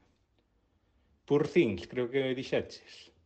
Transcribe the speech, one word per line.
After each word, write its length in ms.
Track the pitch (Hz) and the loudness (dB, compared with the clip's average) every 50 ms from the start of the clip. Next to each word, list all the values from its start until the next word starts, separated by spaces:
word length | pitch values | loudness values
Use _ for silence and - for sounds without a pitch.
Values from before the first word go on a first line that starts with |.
| _ _ _ _ _ _ _ _ _ _ _ _ _ _ _ _ _ _ _ _ _ _ _ _ _ - | _ _ _ _ _ _ _ _ _ _ _ _ _ _ _ _ _ _ _ _ _ _ _ _ _ 2
Poor 240 | 143 147 151 - | 2 2 2 4
Things, 360 | - 180 151 113 98 - - - | 4 4 4 4 2 -4 -6 -8
creo 160 | - 127 123 120 | -4 -4 -4 -2
que 240 | 131 139 135 131 | 0 -2 0 0
dixeches. 800 | 127 131 123 - - 120 90 - - - - - - - - - _ _ _ | -2 -4 -4 -2 -2 -2 -2 -4 -12 -20 -20 -20 -20 -20 -20 -20 _ _ _